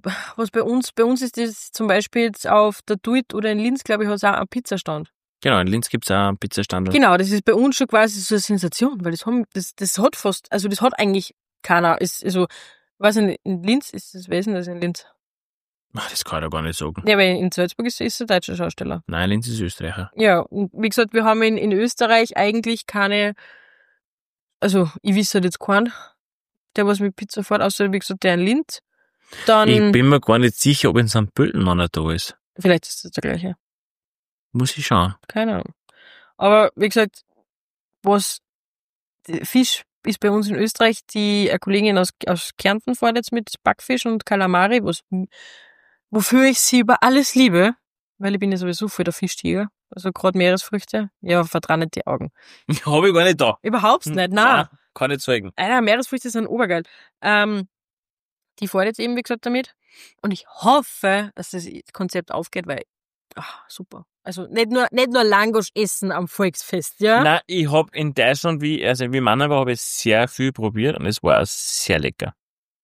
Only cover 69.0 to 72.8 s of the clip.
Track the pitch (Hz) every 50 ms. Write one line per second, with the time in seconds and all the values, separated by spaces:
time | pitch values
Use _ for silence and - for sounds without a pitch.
69 | 127 123 127 135 127 110 107 131 143 147 147 139 135 123 120 117 - - - -
70 | - 120 131 113 120 127 - - 135 131 127 - 110 107 110 107 110 143 - -
71 | 69 92 107 - - 82 67 57 80 - - - - - - - - - 95 78
72 | 71 67 - - - - - _ _ _ _ _ _ _ _ _